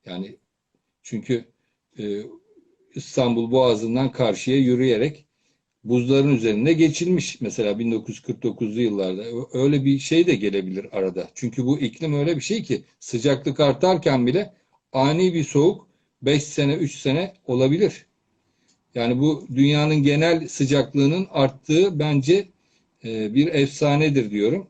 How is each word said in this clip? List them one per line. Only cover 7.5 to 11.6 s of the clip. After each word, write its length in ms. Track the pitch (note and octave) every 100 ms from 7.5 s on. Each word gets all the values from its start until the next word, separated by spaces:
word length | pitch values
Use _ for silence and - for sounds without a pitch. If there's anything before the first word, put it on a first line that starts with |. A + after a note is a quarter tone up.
| F#2+ G#2 G#2
bin 140 | A#2
dokuz 220 | A2+ A2
yüz 80 | G#2+
kırk 200 | - A2+
dokuzlu 380 | A#2 - A2+ A2
yıllarda. 420 | A#2+ G2+ F#2 F#2
Ö-, 240 | A2+ A#2+ B2
öyle 320 | B2 C3+ D3
bir 140 | C3+ C#3
şey 280 | - D#3+ F3
de 80 |
gelebilir 520 | A#2+ G2+ G2 F#2 F#2 G2 G#2
arada. 300 | F#2+ F2+ E2+
Çünkü 320 | - A#2+ A2+